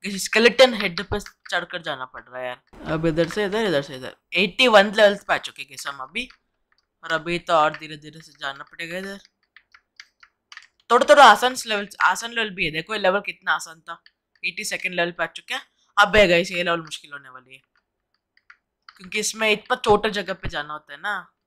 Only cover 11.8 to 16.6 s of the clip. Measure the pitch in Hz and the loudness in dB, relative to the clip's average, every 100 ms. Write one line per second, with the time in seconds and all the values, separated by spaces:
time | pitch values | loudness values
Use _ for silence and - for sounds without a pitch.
11.8 | 202 - 156 190 233 233 220 185 175 151 | -6 -2 0 0 -6 -6 -6 -4 -6 -6
12.8 | 160 214 190 190 202 175 - 165 170 165 | -6 -2 0 0 -4 -12 -4 -4 -4 -20
13.8 | 160 170 _ _ _ _ 175 180 208 175 | -18 -20 _ _ _ _ -12 -10 -10 -8
14.8 | 190 180 170 175 165 - - 254 - _ | -8 -4 -4 -4 -8 -8 -10 -10 -10 _
15.8 | _ - 202 214 196 175 185 180 | _ 0 2 4 4 4 0 -6